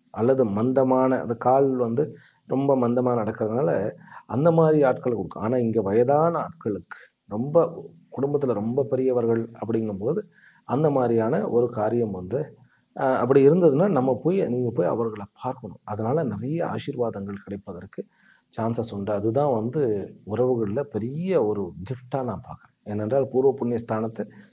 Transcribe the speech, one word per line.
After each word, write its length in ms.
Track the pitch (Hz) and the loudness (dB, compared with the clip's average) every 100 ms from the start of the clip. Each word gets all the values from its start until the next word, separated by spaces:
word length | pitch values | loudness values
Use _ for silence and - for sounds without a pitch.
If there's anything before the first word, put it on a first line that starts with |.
| _ | _
அல்லது 360 | - 117 131 117 | -2 2 4 2
மந்தமான, 760 | 98 123 131 131 131 131 127 | 2 0 2 2 4 4 0
அந்த 140 | 87 | -2
கால் 420 | 113 123 135 139 127 | -2 2 4 4 2
வந்து 400 | 117 117 151 - - _ - | 0 0 -2 -4 -20 _ -6
ரொம்ப 300 | 131 139 135 | -2 2 2
மந்தமா 420 | 120 123 123 120 | 4 2 2 0
நடக்கிறதுனால 760 | 104 107 110 117 165 - 107 - - - - | -2 -2 -2 0 0 0 -2 -6 -18 -20 -6
அந்த 260 | 131 165 | 2 4
மாதிரி 320 | 160 156 156 | 6 6 6
ஆட்களை 340 | 135 - 127 107 | 4 2 -2 -4
கொடுக்கும். 260 | - - | -6 -6
ஆனா 140 | 107 127 | -2 0
இங்க 240 | 113 110 | 0 0
வயதான 580 | 98 110 123 147 165 160 | 2 2 4 4 2 0
ஆட்களுக்கு, 760 | 117 - 117 98 - - - _ _ | -6 -8 -6 -6 -8 -20 -20 _ _
ரொம்ப 580 | 104 139 165 151 - - - _ - | -6 0 2 2 -2 -16 -20 _ -4
குடும்பத்துல 360 | 139 147 135 | -2 0 0
ரொம்ப 300 | 101 110 127 | -2 0 -2
பெரியவர்கள் 640 | 120 131 131 123 117 117 113 - 110 | 0 0 2 2 2 0 -2 -8 -4
அப்படிங்கும்போது 560 | 113 110 98 110 185 - _ - _ | -2 -2 -4 -2 -4 -6 _ -20 _
அந்த 260 | - 123 156 | -4 0 2
மாதிரியான 600 | 139 120 117 113 175 220 | 2 2 2 2 0 0
ஒரு 200 | 117 120 | 0 0
காரியம் 420 | 117 110 120 113 | 0 -2 0 -2
வந்து, 460 | 95 90 113 - - _ _ _ - | -4 -6 -6 -6 -12 _ _ _ -4
அ, 180 | 135 127 | 0 0
அப்படி 320 | 120 135 135 | 4 6 8
இருந்ததுன்னா 400 | 175 170 135 202 | 8 6 6 2
நம்ம 300 | 147 131 120 | 2 2 0
போய், 240 | 160 190 170 | 0 0 0
நீங்க 240 | 123 123 | 0 -2
போய் 160 | 120 170 | 0 0
அவர்களை 380 | 113 117 107 101 _ | 0 -2 -6 -14 _
பார்க்கணும். 360 | 127 127 107 - | -8 -8 -12 -14
அதனால 400 | - 104 110 156 | -12 -6 -2 -2
நிறைய 420 | 131 101 123 165 160 | -2 -4 -6 -4 -4
ஆசீர்வாதங்கள் 800 | - - 127 117 101 98 101 | -6 -8 -4 -4 -4 -10 -10
கிடைப்பதற்கு 640 | - 98 - 87 98 - - _ _ _ _ - | -10 -12 -12 -14 -14 -14 -16 _ _ _ _ -6
சான்சஸ் 360 | 113 117 117 | -4 -4 -6
உண்டு. 180 | 101 98 | -6 -4
அதுதான் 420 | 104 110 123 147 | -2 0 0 0
வந்து 600 | 113 113 156 127 104 - - - | 0 -2 -2 -2 -2 -6 -14 -10
உறவுகள்ல 500 | 107 127 120 104 113 | -2 0 0 -2 -4
பெரிய 640 | 143 104 113 147 185 170 107 | -4 -6 -6 -6 -2 0 0
ஒரு 280 | 104 90 - | -2 -6 -10
கிஃப்டா 400 | 95 123 - 139 | -12 -12 -8 -6
நான் 180 | 123 101 - | -6 -8 -12
பார்க்குறேன். 260 | - - _ | -20 -20 _
ஏனென்றால் 440 | - 104 107 135 123 | -10 -6 -2 0 0
பூர்வ 220 | 127 135 | 2 2
புண்ணிய 300 | 123 120 117 117 | 2 -2 -4 -4
ஸ்தானத்தை 420 | 110 113 - 101 - - | -4 -4 -6 -12 -12 -20